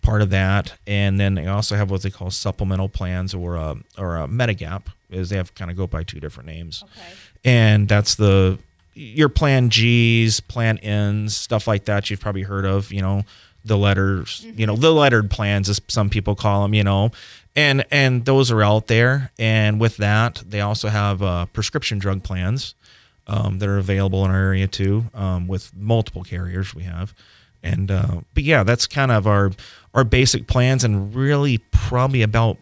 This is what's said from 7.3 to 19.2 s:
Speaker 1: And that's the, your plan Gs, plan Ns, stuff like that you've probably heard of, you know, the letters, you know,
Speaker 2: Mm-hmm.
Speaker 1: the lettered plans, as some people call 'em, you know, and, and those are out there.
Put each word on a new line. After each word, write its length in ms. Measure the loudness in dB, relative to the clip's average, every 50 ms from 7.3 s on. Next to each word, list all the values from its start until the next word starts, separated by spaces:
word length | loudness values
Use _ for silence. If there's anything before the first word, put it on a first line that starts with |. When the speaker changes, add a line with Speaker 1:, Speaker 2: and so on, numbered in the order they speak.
| _ _ _
Speaker 1:
And 460 | 2 4 6 6 6 6 4 4 4
that's 260 | 2 2 2 0 0
the, 440 | 2 4 4 6 6 4 2 2 -2 -8 _ _ _ _ _ _
your 340 | -18 -18 -10 0 2 2 2
plan 380 | 4 2 2 4 4 4 4 2
Gs, 680 | 2 2 2 4 4 4 4 4 4 4 2 2 0 -2
plan 400 | -4 _ -6 -2 0 0 -2 -2 -4
Ns, 500 | -4 -2 -2 0 0 -2 -2 -4 -4 -6
stuff 320 | -8 -6 -2 -2 -2 0 0
like 180 | -2 -2 0
that 240 | -2 -2 -2 -2 -4
you've 100 | -8 -6
probably 240 | -6 -6 -6 -6 -6
heard 220 | -6 -6 -4 -2
of, 280 | 0 0 0 -2 -4 -6
you 80 | -4
know, 220 | -2 -2 -2 -2 -4 _ -10 -20 _ _ _ _ _
the 120 | 0 0 2
letters, 680 | 4 2 2 2 2 0 0 -2 -4 -6 -12 -14 -14 -16 -6 -4
you 100 | -2 0
know, 60 | 0
Speaker 2:
Mm-hmm. 80 | 2
Speaker 1:
the 100 | 4 4
lettered 400 | 4 6 4 4 4 4 2 0
plans, 380 | -2 -2 -2 0 0 0 0 0
as 100 | -2 -4 -4 _
some 220 | -2 -2 0 0
people 260 | 0 -2 -2 -2 -4
call 300 | -2 0 0 0 0 0
'em, 80 | 2 2
you 100 | 2 2
know, 280 | 2 2 2 2 0 -2 -4 -20 -20 -20 -20 _ _ _
and, 300 | 2 2 4 2 2 0 0
and 360 | 2 2 2 2 2 0 2
those 260 | 2 4 4 4 4
are 100 | 4 2
out 260 | 4 4 4 2 2 2
there. 440 | 2 2 4 2 2 0